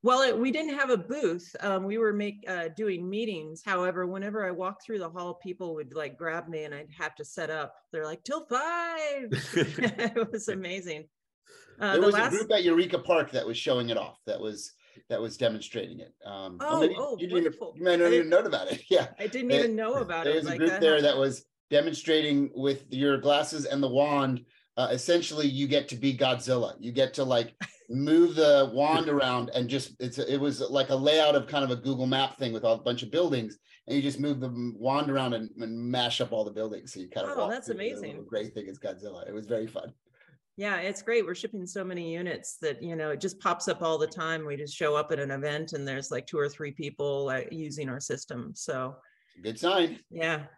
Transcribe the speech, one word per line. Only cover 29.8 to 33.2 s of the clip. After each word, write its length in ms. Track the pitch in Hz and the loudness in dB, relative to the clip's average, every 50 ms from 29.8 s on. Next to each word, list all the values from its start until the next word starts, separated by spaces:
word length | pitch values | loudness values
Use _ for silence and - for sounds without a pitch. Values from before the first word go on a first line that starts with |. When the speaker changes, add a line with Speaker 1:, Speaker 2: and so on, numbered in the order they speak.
| 131 - - _ | -4 -6 -10 _
Speaker 2:
it's 160 | 123 123 120 | -8 -6 -4
a, 140 | 139 120 - 135 | -4 -2 0 0
it 40 | 139 | 0
was 200 | 139 147 123 113 | 0 0 0 -2
like 300 | 131 101 135 139 131 135 | -4 0 2 2 2 2
a 60 | 135 | 2
layout 400 | 131 135 147 156 160 151 147 143 | 2 4 6 6 6 6 6 6
of 120 | 139 117 | 4 2
kind 160 | - 147 143 139 | 2 0 0 0
of 80 | 127 | 0
a 40 | 123 | -2
Google 300 | 120 120 135 135 123 131 | -2 -2 -2 -2 0 0
Map 320 | 127 131 131 135 135 - | 0 2 0 0 -2 -2
thing 140 | - 139 120 | -4 -4 -4
with 120 | 113 110 117 | -4 0 2
a 100 | 113 113 | 2 2
bunch 240 | 113 - 123 120 123 | 2 0 -4 -4 -2
of 80 | - 107 | -6 -4
buildings, 460 | 139 160 | 0 0